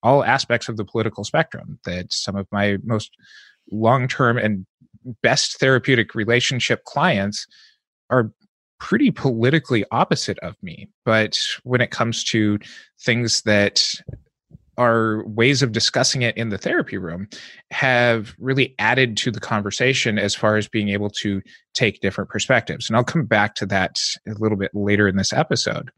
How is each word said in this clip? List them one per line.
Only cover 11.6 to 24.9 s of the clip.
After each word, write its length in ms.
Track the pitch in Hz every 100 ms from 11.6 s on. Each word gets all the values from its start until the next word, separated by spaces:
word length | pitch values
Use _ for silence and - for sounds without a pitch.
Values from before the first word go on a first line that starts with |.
when 160 | - 123
it 100 | 120
comes 320 | - 117 113 -
to 340 | 113 107 104 - - - _
things 420 | - 117 117 -
that 500 | - 104 101 - - - - - _ _ _ - _ -
are 480 | 120 113 110 107 107
ways 380 | 104 120 139
of 80 | 127
discussing 500 | 113 - - - 139
it 140 | 120 110
in 140 | 113
the 80 | 98
therapy 380 | - 349 - 101
room, 300 | 90 85 104 - - - _
have 640 | - 135 123 120 117 104 -
really 380 | 127 135 131 -
added 380 | 104 123 131 107
to 160 | -
the 80 | 104
conversation 760 | - 110 101 - 127 131 120 104
as 160 | 101
far 240 | - 110 107
as 120 | 101
being 220 | 110 104
able 200 | 101 104
to 320 | - 104 98 - - _
take 260 | - 113 -
different 300 | 98 - 95
perspectives. 580 | 107 - 127 - 76 -
And 80 | 110
I'll 60 |
come 220 | 123 170
back 320 | 117 107 107 -
to 100 | 98
that 340 | 98 92 - - - -
a 60 |
little 220 | 107 107 104
bit 140 | 95
later 360 | 104 101